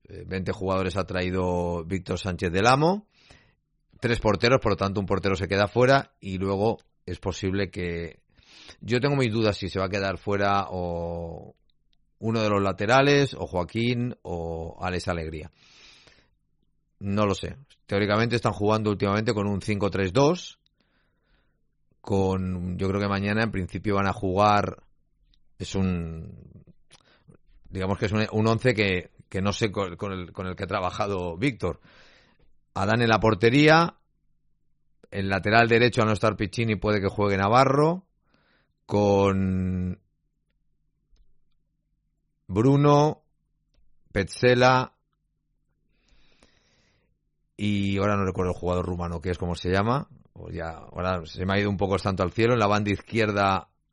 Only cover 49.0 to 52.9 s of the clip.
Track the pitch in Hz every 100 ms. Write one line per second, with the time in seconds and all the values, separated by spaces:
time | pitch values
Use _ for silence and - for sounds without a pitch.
49 | 87 85 92 90 87 87 90 92 107 135
50 | - - _ - 85 85 82 80 - -
51 | 90 90 80 - 92 98 104 98 98 95
52 | 104 95 92 98 113 123 101 104 104